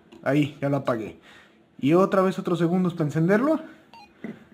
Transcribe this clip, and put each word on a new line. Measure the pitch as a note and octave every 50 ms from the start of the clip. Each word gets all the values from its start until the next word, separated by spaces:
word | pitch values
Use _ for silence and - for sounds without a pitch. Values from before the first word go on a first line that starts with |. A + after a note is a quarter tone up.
| _ _ - - -
ahí, | - C#3 D3+ D3 - - -
ya | C#3 C#3+
lo | C#3
apagué. | C3+ C3 - B2 A2 G#2+ F2+ E2 - _ - - - - _ _ _ _ _ _ -
Y | - C#3 E3
otra | F3+ F#3+ F#3+ G3+ F#3+ F#3
vez | F#3+ F#3 -
otros | - F#3 F3+
segundos | D#3 E3+ E3 F3+ F#3+ F3+ F3+ F3
para | - D#3+
encenderlo. | C#3+ C3+ D#3+ D#3+ F3 G3+ A3 C4 D4+ D#4+ - - - - - _ _ - - - - _ _ - - - - - -